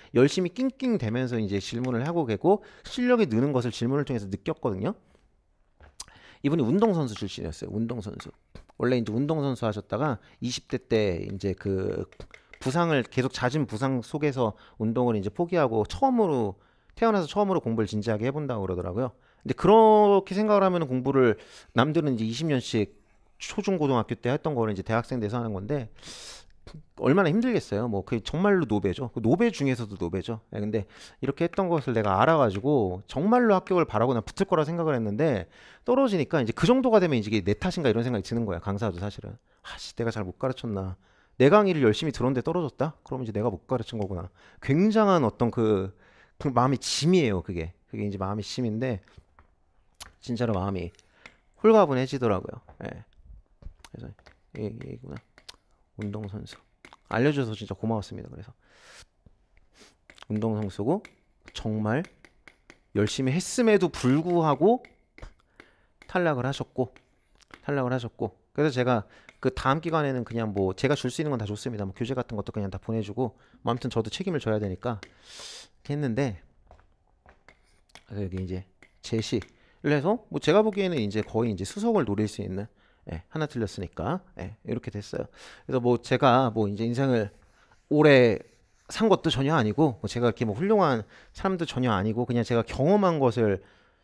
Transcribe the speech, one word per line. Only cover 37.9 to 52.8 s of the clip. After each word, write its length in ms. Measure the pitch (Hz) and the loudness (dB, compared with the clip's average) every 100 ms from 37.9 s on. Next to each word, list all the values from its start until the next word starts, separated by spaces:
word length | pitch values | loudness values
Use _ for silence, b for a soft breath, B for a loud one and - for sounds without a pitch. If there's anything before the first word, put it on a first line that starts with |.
| 110 | 2
생각이 200 | 120 113 | 0 -2
드는 220 | - 117 110 | -2 -4 -2
거야. 140 | 85 | -4
강사도 380 | 101 101 110 87 | -4 -4 -4 -4
사실은. 380 | 101 - 101 107 _ _ | -8 -10 -14 -16 _ _
"아씨, 340 | - - - - | -18 -16 -16 -6
내가 140 | 117 | -4
잘 140 | 110 | -4
못 160 | 92 - | -8 -6
가르쳤나. 560 | 131 127 120 101 95 92 b b b _ | -6 -6 -6 -6 -6 -10 b b b _
내 120 | 131 | 6
강의를 320 | 208 202 160 | 8 6 4
열심히 300 | 120 107 156 | 4 4 0
들었는데 300 | 123 123 127 | -2 0 0
떨어졌다? 540 | 120 170 156 - 147 - | -2 -2 -4 -4 -6 -6
그럼 200 | - 131 | -12 -8
이제 80 | 120 | -6
내가 180 | 101 113 | -2 -2
못 180 | 95 - | -4 -4
가르친 320 | 127 113 113 | -4 -4 -6
거구나." 300 | 98 92 92 b b b | -6 -6 -10 b b b
굉장한 640 | - 143 208 220 208 180 117 | 0 2 4 4 6 6 4
어떤 260 | - 117 | 2 -2
그, 440 | 117 110 101 98 - b b b _ | 2 2 2 0 -8 b b b _
그 100 | 147 | -2
마음의 300 | 120 127 131 | 2 2 2
짐이에요. 640 | - - 147 185 131 95 | -2 -2 2 4 4 0
그게. 320 | 85 87 82 - _ | -4 -6 -8 -12 _
그게 160 | 110 104 | -8 -6
이제 120 | 98 | -4
마음의 260 | 95 107 | -4 -6
짐인데 580 | 98 - 120 107 131 104 - b _ _ _ _ _ _ _ _ - _ | -6 -4 -4 -2 -4 -6 -8 b _ _ _ _ _ _ _ _ -20 _
진짜로 320 | - 120 120 | -8 -4 -2
마음이 380 | 98 95 95 85 - b b b b _ _ | 0 -2 -4 -6 -12 b b b b _ _
홀가분해지더라고요. 1000 | 214 220 170 131 131 139 120 95 - - - - | 6 6 6 2 0 0 0 0 -2 -14 -18 -14